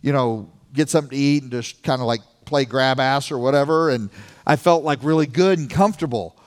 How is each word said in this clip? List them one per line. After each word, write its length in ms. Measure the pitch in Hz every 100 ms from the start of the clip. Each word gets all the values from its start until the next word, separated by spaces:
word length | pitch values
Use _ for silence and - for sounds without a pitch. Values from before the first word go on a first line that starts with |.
you 100 | 143
know, 380 | 143 123 110 101 - _
get 160 | 135 151
something 220 | 160 143
to 40 | 135
eat 280 | 143 147
and 80 | 131
just 320 | 123 117 -
kinda, 200 | - 131
like, 180 | 117 117 - _ -
play 200 | 143 127
grab 340 | 131 131 131
ass 320 | 131 139 -
or 60 | 135
whatever. 520 | 127 143 143 160 160
And 200 | 123 101 - - - -
I 120 | 151
felt, 260 | 180 165
like, 160 | 151 139
really 240 | 143 160 143
good 320 | 127 190 180
and 100 | 135
comfortable. 680 | 165 202 - 156 117 85 _